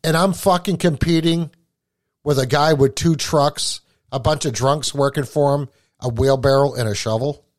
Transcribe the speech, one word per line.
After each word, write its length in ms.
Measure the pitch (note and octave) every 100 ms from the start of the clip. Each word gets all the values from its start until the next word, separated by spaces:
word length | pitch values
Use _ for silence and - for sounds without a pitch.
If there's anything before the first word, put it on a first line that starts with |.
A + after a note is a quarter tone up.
"and 120 | E3 D#3+
I'm 160 | F#3+
fucking 440 | F3 G3 F3+ F#3 E3+
competing 720 | F3 C#3+ E3+ E3 E3 E3 D#3+ _ _ _ _ _ _ _
with 160 | D3 C3+
a 80 | C3
guy 280 | D3 D#3
with 200 | D3+ C#3
two 220 | - E3 D#3
trucks, 640 | - D#3 C#3+ - - - _ _ _
a 80 | C3
bunch 240 | C#3 D3+
of 80 | D3+
drunks 420 | A2 C3 D3+ B2+
working 300 | C#3+ C#3 D3
for 300 | C3 D3+ C#3+ C#3+
him, 120 | C3+ _ _ _
a 100 | B2+
wheelbarrow 680 | A#2 C3+ C3+ C3+ C3+ C#3+
and 140 | B2+ A2
a 60 |
shovel." 500 | G2+ A2+ A2 C#3 D3 _